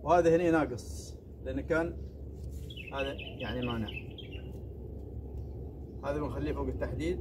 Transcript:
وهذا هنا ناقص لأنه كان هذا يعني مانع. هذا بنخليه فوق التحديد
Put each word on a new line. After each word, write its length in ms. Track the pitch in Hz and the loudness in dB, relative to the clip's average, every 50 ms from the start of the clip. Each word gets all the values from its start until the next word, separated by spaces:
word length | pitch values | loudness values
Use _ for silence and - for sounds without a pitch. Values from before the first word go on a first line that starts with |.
| - | 6
وهذا 340 | 143 165 180 165 165 165 | 8 8 10 10 10 10
هنا 140 | 170 180 170 | 10 8 8
ناقص 640 | 165 160 143 131 123 104 - - - - - - - - - - - - - | 6 6 6 4 0 -6 -6 -6 -8 -8 -8 -8 -10 -12 -12 -14 -14 -10 -6
لأنه 180 | - 127 135 135 | -4 -4 -2 0
كان 340 | - 165 156 165 175 170 - - - - - - - - - - - - - - - - - - - 139 | 2 4 4 4 2 -2 -4 -8 -10 -10 -10 -10 -10 -10 -8 -8 -8 -8 -8 -8 -8 -8 -8 -10 -8 -4
هذا 180 | 139 139 139 - - 139 131 - 127 | -4 -2 -2 -4 -6 -8 -8 -6 -6
يعني 280 | 127 113 117 127 123 | -4 -4 -2 -2 -2
مانع. 220 | 120 117 113 107 101 92 95 - - - - - - - - - - - - - - - - - - - - - - - - - - - - - - - - - - - - - - - - - | -2 0 -2 -2 -2 -4 -6 -8 -8 -10 -10 -10 -8 -8 -8 -8 -8 -10 -10 -10 -10 -10 -10 -10 -10 -10 -10 -10 -8 -8 -8 -8 -8 -8 -8 -8 -8 -8 -8 -8 -8 -10 -10 -10 -10 -10 -6 -4
هذا 160 | 139 143 151 | -2 -2 0
بنخليه 320 | 147 131 - - 147 151 147 | -2 -2 -2 -2 -2 -2 -2
فوق 140 | 139 135 | -2 -2
التحديد 520 | 131 123 - - - - 127 151 165 185 - | -2 -2 -2 -2 -2 -2 -2 0 0 0 0